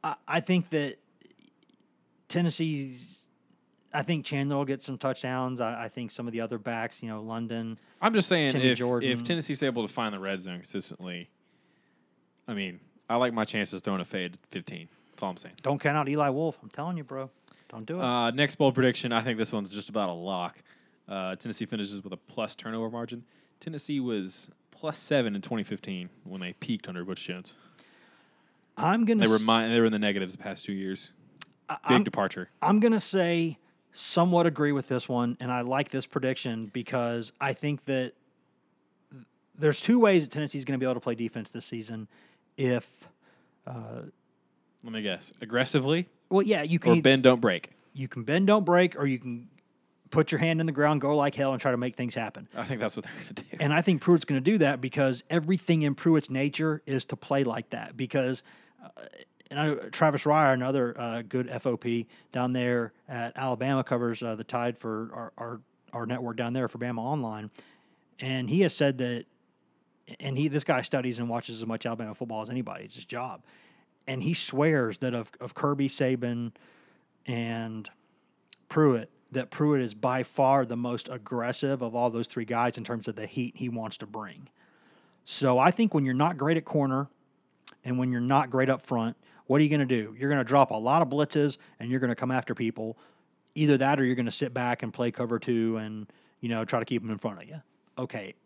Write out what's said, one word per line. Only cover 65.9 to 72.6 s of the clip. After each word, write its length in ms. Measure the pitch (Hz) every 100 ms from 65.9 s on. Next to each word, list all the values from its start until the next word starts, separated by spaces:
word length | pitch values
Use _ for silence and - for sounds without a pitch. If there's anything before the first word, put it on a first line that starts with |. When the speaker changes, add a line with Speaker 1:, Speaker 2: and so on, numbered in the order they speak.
Speaker 1:
our 120 | 120 113
network 300 | 123 120 113
down 160 | 117
there 140 | 127 120
for 100 | 120
Bama 220 | 120 120
Online. 500 | 120 151 117 107 107 - - _ _ _ _ -
And 300 | 131 131 123
he 120 | 170
has 120 | 185 -
said 220 | 143 127
that, 260 | 123 120 - _ _ _ _ _ _ _ - -
and 180 | 135 135
he, 100 | 147
this 140 | 143 -
guy 160 | 131
studies 380 | 120 139 127 120
and 100 | 120
watches 320 | 117 117 113
as 40 | 113
much 180 | 113 117
Alabama 280 | 113 110 107
football 260 | 120 110
as 80 | 107
anybody. 340 | 127